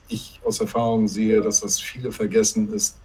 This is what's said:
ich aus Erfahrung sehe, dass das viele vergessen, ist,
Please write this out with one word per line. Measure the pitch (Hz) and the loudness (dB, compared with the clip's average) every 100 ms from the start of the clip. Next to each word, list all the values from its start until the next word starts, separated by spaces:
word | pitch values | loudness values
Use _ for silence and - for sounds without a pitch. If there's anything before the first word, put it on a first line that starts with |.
| - | -10
ich | 110 - - | -10 -10 -6
aus | 117 107 | -4 -2
Erfahrung | 107 117 117 113 107 | -2 0 2 2 2
sehe, | 98 110 110 | 2 4 4
dass | 107 104 | 4 -2
das | 104 - | -2 -4
viele | - 127 123 | -6 -8 -8
vergessen, | 107 104 110 107 113 104 | -4 0 2 2 2 -2
ist, | - - - | -2 -4 -6